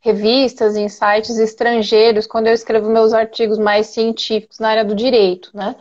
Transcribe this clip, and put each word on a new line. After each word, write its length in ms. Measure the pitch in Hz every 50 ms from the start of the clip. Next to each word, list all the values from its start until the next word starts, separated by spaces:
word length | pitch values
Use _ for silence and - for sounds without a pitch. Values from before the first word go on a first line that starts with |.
revistas, 720 | - 226 196 202 208 220 240 269 269 233 - - 226 214 214
em 100 | 214 208
sites 500 | 202 202 - 214 208 208 220 220 - 233
estrangeiros, 880 | 220 226 220 - - 233 233 233 226 208 196 226 214 220 233 220 208 214
quando 200 | - - 226 220
eu 60 | 220 226
escrevo 360 | 226 - - 220 220 208 214
meus 220 | 226 226 220 220 226
artigos 440 | 220 226 220 - - 233 214 214
mais 300 | 214 214 208 208 214 214
científicos 720 | 214 - 233 226 226 220 - - - 220 214 214 _ - -
na 100 | 226 220
área 160 | 220 220 220
do 100 | 202 214
direito, 540 | 202 233 262 247 226 196 180 180 180 - - -
né? 220 | 202 190 220 262 -